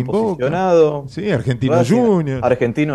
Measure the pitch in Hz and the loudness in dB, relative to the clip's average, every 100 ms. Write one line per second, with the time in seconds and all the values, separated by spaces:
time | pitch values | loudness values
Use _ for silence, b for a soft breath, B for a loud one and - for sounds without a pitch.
0 | 123 202 220 160 127 170 185 170 151 147 | -2 -2 -2 -2 -2 -2 2 4 4 0
1 | 131 - 202 143 113 120 131 165 139 226 | -8 -8 -2 -2 -2 -2 0 2 2 2
2 | 233 185 147 131 123 123 120 135 151 | 2 2 0 -2 0 0 0 0 -2